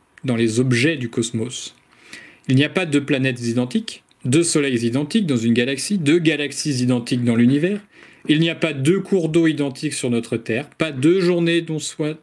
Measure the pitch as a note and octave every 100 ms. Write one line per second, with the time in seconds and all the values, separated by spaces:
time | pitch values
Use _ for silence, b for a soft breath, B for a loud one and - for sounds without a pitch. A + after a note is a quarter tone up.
0 | _ _ C3 A#2 A2+ A2 C3 A#2+ C#3+ D#3
1 | A#2+ - A#2+ A2+ A#2+ - - _ B B
2 | B B B B - C3 D3 F3 F3 C#3+
3 | C3+ C#3 C3 A#2 A#2 A#2 B2 A3 G#3+ -
4 | _ _ C3 D3+ E3 D#3+ C#3 B2 A#2 B2+
5 | D3 A#3 F3+ B2 A#2 A#2 A#2+ C3+ - G3+
6 | C#3+ F3 D#3+ D3 C#3+ - D#3 B2+ B2+ B2
7 | A#2 B2+ A#2+ A#2 A#2+ C#3+ F3 G3+ - B
8 | B B - D#3 E3 D#3+ E3 C#3 C3+ G3
9 | F#3+ G3 D#3+ E3 D#3+ C#3+ C#3+ C3 D3+ -
10 | C3 A#2 A2+ A#2 - A2+ C#3 - D#3+ C3+
11 | D3 F#3+ F3 F3 E3+ E3+ D#3+ D#3 - -
12 | D3+ D#3